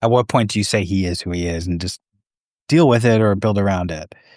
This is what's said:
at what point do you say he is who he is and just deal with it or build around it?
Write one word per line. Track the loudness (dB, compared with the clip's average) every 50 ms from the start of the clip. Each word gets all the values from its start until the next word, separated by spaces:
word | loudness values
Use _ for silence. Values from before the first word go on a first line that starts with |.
at | -2 2
what | 2 2 0
point | 2 0 0 0 0
do | -2 -4
you | -2
say | 0 -2 -2 -2
he | 0 -2 -2 -2
is | -2 -4 -6
who | -6 -8
he | -6 -4 -4
is | -4 -6 -6 -6
and | -6 -6 -6
just | -6 -8 -10 -12 _ _ _ _ _ _ _ _ _ _ _ _ _
deal | 0 2 4 6 4
with | 4 4 4
it | 2 4 4
or | 4 2 0
build | 0 0 0 0
around | 0 0 0 0 -2 -4 -6
it? | -8 -10 -12 -16 -20 _ _ _ _